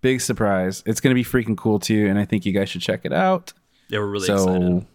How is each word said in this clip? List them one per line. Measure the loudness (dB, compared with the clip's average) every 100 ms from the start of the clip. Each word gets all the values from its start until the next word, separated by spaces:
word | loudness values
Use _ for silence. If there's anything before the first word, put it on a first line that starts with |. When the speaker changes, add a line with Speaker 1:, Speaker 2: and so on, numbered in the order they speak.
Speaker 1:
Big | 2 0
surprise. | -2 0 2 2 -2 -4 -4
It's | 0
gonna | 2 2
be |
freaking | 2 -2 0 -2
cool, | 0 0
too, | 2 2 2
and | 2
I | 0
think | -2 0
you |
guys | -2 -2
should | -4
check | -4 -4 -2
it |
out. | 0 0 0 -4 -20 _ _ _
Speaker 2:
Yeah, | -4
we're | -2
really | -2 0
Speaker 1:
So, | 2
Speaker 2:
excited. | 2 2 2 0 -4